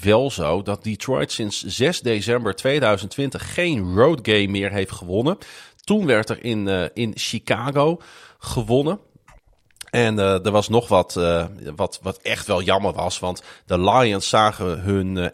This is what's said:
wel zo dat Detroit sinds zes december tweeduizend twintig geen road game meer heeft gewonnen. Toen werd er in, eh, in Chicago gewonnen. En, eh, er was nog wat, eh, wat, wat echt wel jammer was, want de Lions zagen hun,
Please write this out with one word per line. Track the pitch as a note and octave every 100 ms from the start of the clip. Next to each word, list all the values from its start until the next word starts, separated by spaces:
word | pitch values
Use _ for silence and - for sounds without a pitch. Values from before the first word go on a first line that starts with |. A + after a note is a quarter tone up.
wel | F#2+ A2 C3+
zo | - D2+ F#2
dat | G2+ G#2
Detroit | A2 G#2 - C3 C#3+
sinds | - G#2+ -
zes | G2+ F#2 C#3 F3
december | A#2+ G#2+ G#2 A#2+ A2
tweeduizend | - C3+ D3 A2+ G2+ G2+
twintig | - C#3 - -
geen | - F3 C3 F2+
road | F#2 C#3 D3+
game | A2 G#2+ G2
meer | G2 G2
heeft | G2+ F#2+
gewonnen. | - F2 F#2+ C3+ G3 - - - _
Toen | - G#3+ E3+
werd | A2 A2
er | G#2+
in, | A#2+ G#2+ G2
eh, | F#2+ F2
in | - A#2
Chicago | - - A2+ - A2 B2+ C#3 D3 E3+ - - - _
gewonnen. | - - A2 B2 D3 G3+ - _ _ - _ _ _ _ -
En, | A#2+ A2+ G#2+
eh, | G2 F#2+ G2
er |
was | G#2 G2
nog | A2+ -
wat, | F#2+ F2 F#2
eh, | E2+ E2+ F2 G2+ - D#2
wat, | F#2 -
wat | F#2+ -
echt | A2 G2+ -
wel | F#2
jammer | F#2 F#2+ G2+
was, | - F2 -
want | F2+ F2 - - -
de | F2+
Lions | F#2+ B2 A#2+ G2 -
zagen | A2 G#2+ - F#2 E2
hun, | F#2+ G2 F#2+ F#2 F2